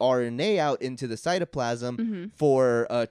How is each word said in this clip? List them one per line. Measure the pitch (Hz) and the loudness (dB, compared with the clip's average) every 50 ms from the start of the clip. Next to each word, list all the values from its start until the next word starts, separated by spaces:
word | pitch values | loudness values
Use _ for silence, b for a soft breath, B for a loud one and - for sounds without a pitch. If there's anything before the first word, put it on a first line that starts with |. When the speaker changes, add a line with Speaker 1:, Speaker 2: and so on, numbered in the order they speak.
Speaker 1:
R | 117 127 127 127 123 | 2 2 2 2 0
N | 117 117 123 | -2 -2 -2
A | 160 214 208 185 | 0 0 2 2
out | 156 147 135 - | 2 0 0 -2
into | - 127 127 120 139 123 | -4 -6 -6 -6 -6 -8
the | 113 | -8
cytoplasm | 110 - 170 180 196 175 - - 147 123 117 120 120 120 123 123 120 | -4 -2 -2 -2 -2 -2 -4 -4 -4 -2 -2 -2 -2 -4 -6 -4 -4
Speaker 2:
Mm-hmm. | 226 226 214 185 170 208 - | -4 -4 -4 -6 -8 -12 -6
Speaker 1:
for, | _ 151 147 135 131 131 127 120 117 117 - | _ 2 4 4 6 4 4 4 2 0 0
uh, | 123 120 117 113 | 0 -2 -2 -2